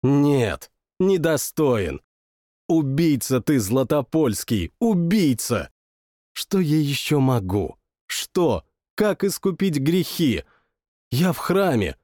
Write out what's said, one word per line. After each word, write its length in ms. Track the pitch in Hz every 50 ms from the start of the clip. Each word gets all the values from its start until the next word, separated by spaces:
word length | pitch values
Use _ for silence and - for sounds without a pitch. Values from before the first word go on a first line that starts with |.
| -
Нет, 680 | 131 139 143 143 147 143 135 120 104 76 - - - _ _ _ _ _ _
недостоин. 1040 | 185 190 196 180 151 165 156 135 - - - - 156 139 123 110 98 78 69 69 _ _ _ _ _ _ _ _ _ _ _ _ _ _ 175
Убийца 720 | 160 151 135 135 143 170 165 147 123 - - 131 127 -
ты, 180 | - 156 135
Златопольский, 1120 | 107 92 117 135 131 107 151 147 131 _ - 160 156 131 104 - - - 123 104 85 82 _ _
убийца! 920 | - 233 214 175 170 165 190 220 185 143 127 113 - - 120 98 73 - _ _ _ _ _ _ _ _ _ _ _ _ _
Что 260 | - - _ - 190
я 200 | 185 151 151 156
ещё 420 | 151 143 143 127 - - 151 147
могу? 560 | 131 131 127 120 95 90 92 104 90 - - _ _ _ _ _ _
Что? 580 | _ - - - - _ 185 175 151 110 82 - _ _ _ _ _ _
Как 300 | - 208 214 185 - -
искупить 540 | 202 170 - - 196 175 - 190 196 156 147
грехи? 640 | 135 147 165 185 170 - - - 175 139 107 73 - _ _ _ _ _ _ _ _ _ _ _ _ _
Я 220 | - 127 175 185 151
в 60 | -
храме. 600 | - - 180 190 202 180 139 113 98 82 65 _